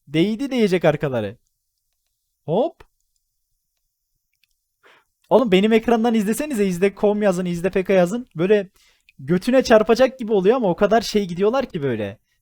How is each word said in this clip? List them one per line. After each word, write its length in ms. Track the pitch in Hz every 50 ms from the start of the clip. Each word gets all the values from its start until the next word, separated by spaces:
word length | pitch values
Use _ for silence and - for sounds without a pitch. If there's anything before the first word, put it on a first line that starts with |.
| _
Değdi 440 | 143 143 156 175 208 226 208 277 254
değecek 340 | 262 240 220 185 185 180 -
arkaları. 520 | 156 147 - 160 139 127 117 104 98 110 - _ _ _ _ _ _ _ _ _ _ _ _ _ _ _ _ _ _ _ _ _
Hop. 400 | 147 165 214 285 339 - - - _ _ _ _ _ _ _ _ _ _ _ _ _ _ _ _ _ _ _ _ _ _ _ _ _ _ _ _ _ _ _ _ _ _ _ _ _ _ _ _ _ _ _ _ _ _ _ _ -
Oğlum 220 | - 220 262 208
benim 200 | 180 185 208 220
ekrandan 420 | 226 220 226 240 240 226 220 247 226
izlesenize. 520 | 226 196 208 226 - 294 311 269 202 202
izde 280 | 190 180 170 196 202 202
com 260 | - 214 202 208 208
yazın, 220 | 214 196 175 180 185
izde 260 | 175 175 170 170 190
P 140 | - 196 180
K 80 | -
yazın. 340 | 196 185 175 175 220 240 254 - -
Böyle 340 | 156 175 196 214 202 196 - _ _ _ _ _ _ _ _ _ -
götüne 440 | 131 131 175 190 - 247 254 262
çarpacak 560 | - - 226 220 214 233 226 233 262 247 254 -
gibi 140 | 233 208
oluyor 240 | 226 190 180 202 254
ama 140 | 269 226 180
o 60 | 170
kadar 240 | - 208 190 214 233
şey 280 | 202 - - 208 202 170
gidiyorlar 380 | 175 175 196 214 247 269 247
ki 160 | - - 160
böyle. 360 | 139 131 117 107 104 98 98 - _ _ _ _